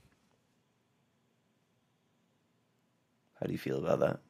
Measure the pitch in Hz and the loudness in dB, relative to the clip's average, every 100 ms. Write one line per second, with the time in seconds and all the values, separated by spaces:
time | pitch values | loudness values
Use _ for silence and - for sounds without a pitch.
0 | - _ _ _ _ _ _ _ _ _ | -20 _ _ _ _ _ _ _ _ _
1 | _ _ _ _ _ _ _ _ _ _ | _ _ _ _ _ _ _ _ _ _
2 | _ _ _ _ _ _ _ _ _ _ | _ _ _ _ _ _ _ _ _ _
3 | _ _ _ - - - - - - 71 | _ _ _ -8 -6 -4 -4 -2 2 2
4 | - - | 2 0